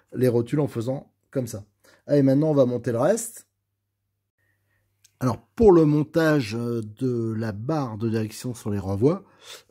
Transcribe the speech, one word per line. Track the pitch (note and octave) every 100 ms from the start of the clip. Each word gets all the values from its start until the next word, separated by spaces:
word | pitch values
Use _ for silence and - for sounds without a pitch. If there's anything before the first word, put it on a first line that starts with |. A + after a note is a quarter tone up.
| _
les | - B2+
rotules | A#2 A#2+ C#3+
en | C#3+
faisant | A#2+ A2+ C#3 - _ _
comme | C#3 A#2
ça. | G#2 - _ _ _ -
Allez, | C#3+
maintenant, | C3+ C3+ D#3+
on |
va | C#3+ B2
monter | B2 B2
le | A#2
reste. | D3 A3+ - - - _ _ _ _ _ _ _ _ _ _ _ _ _ _ _ _ -
Alors, | B2+ - _
pour | - A3
le | E3+
montage, | D#3 D3 D3 E3+ D#3+ D3+ G#2
euh, | A2+ A#2+ A#2 A2 G#2+
de | C3 A#2+ A2+ A2
la | A2+
barre | G2+ B2 D#3 B2+ G#2+
de | A2+
direction | A2 G#2+ - B2+
sur | A2+ A2
les | G2+
renvois, | F#2+ G2 C3 G3 - _ - - -